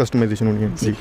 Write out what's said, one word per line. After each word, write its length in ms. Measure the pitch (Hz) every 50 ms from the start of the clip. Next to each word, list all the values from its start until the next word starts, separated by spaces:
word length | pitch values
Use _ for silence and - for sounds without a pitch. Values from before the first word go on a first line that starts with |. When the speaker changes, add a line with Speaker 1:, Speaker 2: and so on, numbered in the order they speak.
Speaker 1:
ਕਸਟਮਾਈਜ਼ੇਸ਼ਨ 460 | 131 - - 123 117 107 107 101 117 110
ਹੋਣੀ 160 | 104 107 107
ਹੈ। 80 | 104 90 -
Speaker 2:
ਜੀ। 60 | - 107
Speaker 1:
ਜੀ। 60 | 104 -